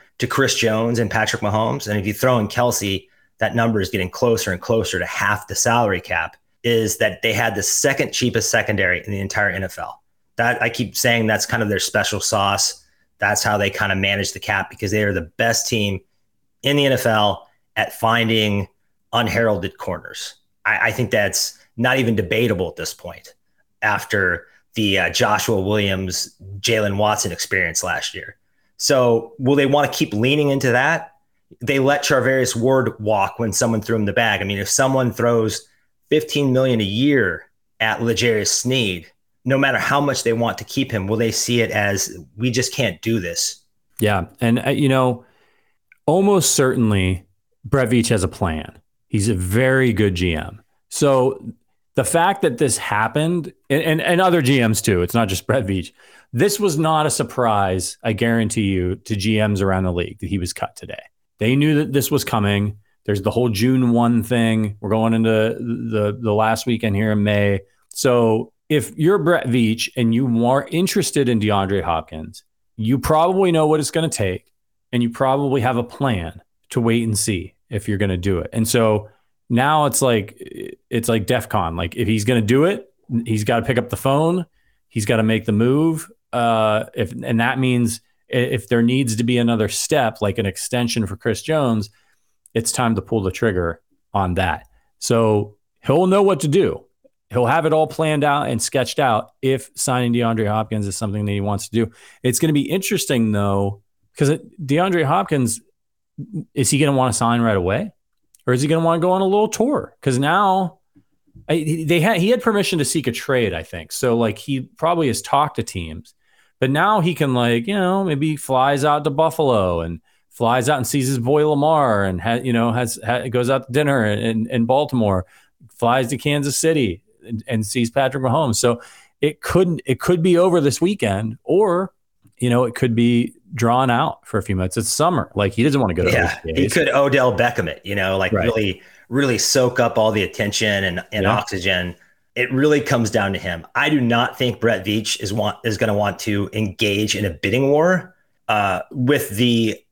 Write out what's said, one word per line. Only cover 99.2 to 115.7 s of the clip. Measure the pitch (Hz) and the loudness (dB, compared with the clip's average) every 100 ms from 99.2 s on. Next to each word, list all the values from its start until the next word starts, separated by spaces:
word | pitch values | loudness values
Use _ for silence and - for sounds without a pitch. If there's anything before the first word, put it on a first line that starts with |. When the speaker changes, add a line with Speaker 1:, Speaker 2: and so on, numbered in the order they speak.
| - _ | -2 _
Speaker 2:
if | 135 131 - | -2 -2 -4
signing | - - 127 120 | -8 -2 0 2
DeAndre | 120 117 113 104 | 2 0 0 0
Hopkins | 107 110 107 101 | 0 -2 -2 -4
is | - | -4
something | 107 104 | -4 -2
that | 104 | -2
he | 101 | -2
wants | 101 101 - | -2 -4 -2
to | 113 | -2
do. | 110 - - - | -2 -4 -20 -6
It's | 127 123 | -2 0
gonna | 160 | 2
be | 147 - | 2 0
interesting, | 185 185 190 - 131 113 | -2 -2 -4 0 0 2
though, | 104 101 98 98 101 _ _ _ - | 2 2 2 0 -4 _ _ _ -2
'cause | 143 | 0
it, | 160 - - 139 | 0 -4 -12 -2
DeAndre | 147 190 175 | 0 2 2
Hopkins, | 139 175 190 147 117 117 - _ _ _ _ - - 156 - | 2 0 0 0 0 -4 -12 _ _ _ _ -16 -12 -10 -8
is | - 123 | -2 0
he | 139 | 2
gonna | 147 135 | 2 2
wanna | 127 | 2
sign | - 117 117 | 2 2 2
right | 117 98 | 2 2
away? | 87 113 208 - _ _ _ _ - | 0 -2 -4 -12 _ _ _ _ -2
Or | |
is | 123 | 0
he | 143 | 2
gonna | 160 | 0
wanna | 165 165 | 2 2
go | 180 | 2
on | 185 | 2
a | |
little | 190 202 214 | 2 2 0
tour? | - 240 285 - _ | 0 0 -2 -4 _
'Cause | - 127 | -2 0
now, | 139 185 202 190 185 - _ _ _ _ _ - - | 2 2 2 2 0 -6 _ _ _ _ _ -14 -4
I, | |
he, | 160 156 160 | -2 0 -2
they | 160 175 | 2 2
had, | 180 190 | 2 2
he | 190 | 2
had | 247 | 2
permission | 233 202 - 170 | 2 0 0 0
to | |
seek | 139 160 127 | 0 -2 -2
a | |
trade, | 117 - 127 107 | -4 -2 0 0
I | 82 | -2
think. | 82 87 78 | -8 -12 -12
So, | - 127 117 | -4 0 2
like, | 113 104 | 0 -2
he | - 135 | -6 -6
probably | 131 - 160 170 143 | -6 -4 -2 0 0
has | - | -2
talked | - 139 147 - | 0 0 0 -2
to | |
teams. | - | -6